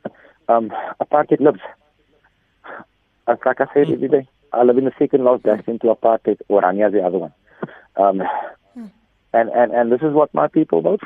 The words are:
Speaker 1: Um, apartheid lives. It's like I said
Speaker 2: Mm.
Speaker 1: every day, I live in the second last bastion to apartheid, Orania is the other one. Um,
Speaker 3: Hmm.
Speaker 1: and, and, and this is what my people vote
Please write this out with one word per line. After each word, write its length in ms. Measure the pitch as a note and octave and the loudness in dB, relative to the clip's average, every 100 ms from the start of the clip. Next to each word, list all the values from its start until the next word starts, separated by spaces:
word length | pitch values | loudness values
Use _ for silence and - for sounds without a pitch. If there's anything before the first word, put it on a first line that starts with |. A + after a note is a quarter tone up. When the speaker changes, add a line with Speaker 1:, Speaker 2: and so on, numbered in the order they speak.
| - - _ _ - | -18 -18 _ _ 0
Speaker 1:
Um, 240 | A#2 A2 G2 - - | 0 0 -8 -10 -8
apartheid 420 | - D3 D3 C#3 | -2 0 0 2
lives. 200 | C#3+ C#3 - - _ _ _ _ _ _ _ _ - - - _ _ _ - | 2 0 -6 -20 _ _ _ _ _ _ _ _ -20 -20 -20 _ _ _ -4
It's 160 | A#2+ | -2
like 160 | C3 B2+ | -2 -2
I 60 | C#3 | 0
said 140 | D3+ D3 | 0 0
Speaker 2:
Mm. 40 | |
Speaker 1:
every 160 | C3 C3 | -2 0
day, 200 | C#3 C3 _ _ | -2 -2 _ _
I 80 | A#2 | 2
live 160 | B2 B2 | 2 2
in 60 | |
the 100 | C3 - | 0 -2
second 260 | C#3+ C3+ | 0 2
last 180 | B2 B2+ | 2 2
bastion 360 | - A2 - A#2 | 0 -2 -4 -2
to 80 | A#2 | -2
apartheid, 500 | G#2+ A2+ A2+ - G2+ - | 0 0 0 -2 -4 0
Orania 380 | G2+ F2+ G2 G#2+ | 0 2 0 0
is 80 | |
the 100 | G2 | 0
other 140 | F2+ F2+ | -2 -4
one. 160 | D#2+ - _ _ - - _ - | -6 -12 _ _ -16 -16 _ 0
Um, 260 | G2 F#2+ F2+ - - - _ | 0 0 -4 -8 -10 -18 _
Speaker 3:
Hmm. 140 | B3 G#3+ _ _ _ _ | -20 -20 _ _ _ _
Speaker 1:
and, 160 | A#2 A#2 | -2 0
and, 220 | A#2+ A#2+ | 0 0
and 200 | A#2+ A#2 | 0 0
this 80 | A#2+ | 0
is 140 | D#3 | 2
what 180 | D3 D3 | 0 0
my 140 | D#3 D3+ | 0 0
people 320 | D#3+ D#3 E3+ | 0 0 0
vote 200 | D#3+ G3+ | 0 -2